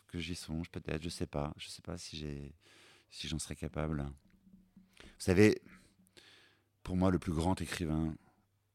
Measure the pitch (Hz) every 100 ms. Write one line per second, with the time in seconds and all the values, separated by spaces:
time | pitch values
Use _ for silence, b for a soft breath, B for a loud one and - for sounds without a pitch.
0 | _ 87 82 87 - 80 87 - 76 78
1 | 82 - 82 76 73 - - - - 85
2 | - 80 76 71 71 76 B B B B
3 | B - 73 76 - 80 76 76 78 76
4 | 69 69 - - - - - - - -
5 | - - - 90 107 - - B B B
6 | _ B B B B B B _ - 90
7 | 95 87 - 80 85 92 82 - 82 78
8 | 80 78 b b b _ _